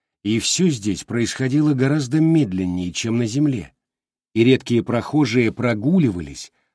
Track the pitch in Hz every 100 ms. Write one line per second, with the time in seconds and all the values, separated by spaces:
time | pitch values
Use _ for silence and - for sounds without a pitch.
0 | _ _ 104 113 - - 180 123 101 87
1 | - 117 113 - 131 143 151 131 135 151
2 | 123 156 160 165 113 92 92 90 90 -
3 | 113 117 113 135 151 120 76 _ _ _
4 | _ _ _ 110 120 127 - 120 - 117
5 | - 151 127 123 110 110 120 107 127 190
6 | 135 87 73 69 - _ _